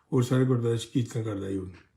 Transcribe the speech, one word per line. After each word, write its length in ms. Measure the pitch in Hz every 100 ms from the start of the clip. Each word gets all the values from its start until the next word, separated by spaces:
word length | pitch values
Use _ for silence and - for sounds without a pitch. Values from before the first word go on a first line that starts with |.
| -
ਹੋਰ 100 | 131
ਸਾਰੇ 220 | 123 131 131
ਗੁਰਦੁਆਰੇ 320 | 123 117 117
'ਚ 80 | -
ਕੀਰਤਨ 380 | 127 113 113
ਕਰਦਾ 280 | 110 98 98
ਜੀ 60 | 98
ਉਹ। 100 | 92 90 _